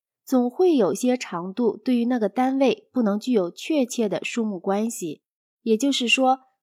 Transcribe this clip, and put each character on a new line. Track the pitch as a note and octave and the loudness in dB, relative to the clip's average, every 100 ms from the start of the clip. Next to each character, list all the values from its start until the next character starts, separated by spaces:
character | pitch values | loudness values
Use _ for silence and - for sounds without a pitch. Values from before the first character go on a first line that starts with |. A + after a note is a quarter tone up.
| _ _ | _ _
总 | - C4 B3 | -2 0 0
会 | A#3+ F#4 C#4+ | 2 4 4
有 | F3 | 2
些 | - B3 B3+ | 0 0 -2
长 | - F3 F#3 | -4 -8 -8
度 | F#3+ A#3 - | -2 -2 -2
对 | - B3 | 0 0
于 | A#3 | 0
那 | B3+ | 0
个 | G3+ | -2
单 | B3+ B3+ C4+ | 0 0 2
位 | C4 - _ | 0 0 _
不 | B3+ | -2
能 | G#3+ G#3 | 0 0
具 | B3+ | 0
有 | A3+ F3 | 0 0
确 | - - D#4 | -6 -4 -2
切 | A#3+ - G#3+ | -2 -2 -4
的 | F3 | -4
数 | - A#3+ A3 | -6 -4 -4
目 | F#3 | -4
关 | G3 G3 A3+ | -4 -2 -4
系， | - E3 - _ _ _ _ | -6 -10 -12 _ _ _ _
也 | A3+ A3 | -2 0
就 | C#4 | 2
是 | C4 A#3 | 0 0
说， | C4+ C4 C4 _ _ | 2 2 2 _ _